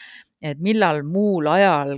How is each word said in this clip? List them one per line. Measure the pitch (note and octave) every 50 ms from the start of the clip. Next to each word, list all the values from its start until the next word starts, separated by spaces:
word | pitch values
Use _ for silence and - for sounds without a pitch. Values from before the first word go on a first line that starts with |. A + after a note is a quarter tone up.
| - - - - - _ _ _ -
Et | D#3 D3 C#3
millal | E3+ G3 A3 A3 G3+ F3 D#3 D3+
muul | C#3+ D3 E3+ G3 G#3 G#3 G3 F3 D3+ C#3+
ajal, | D#3 F#3 G3 F#3+ E3+ D3 C#3+ C#3 C#3+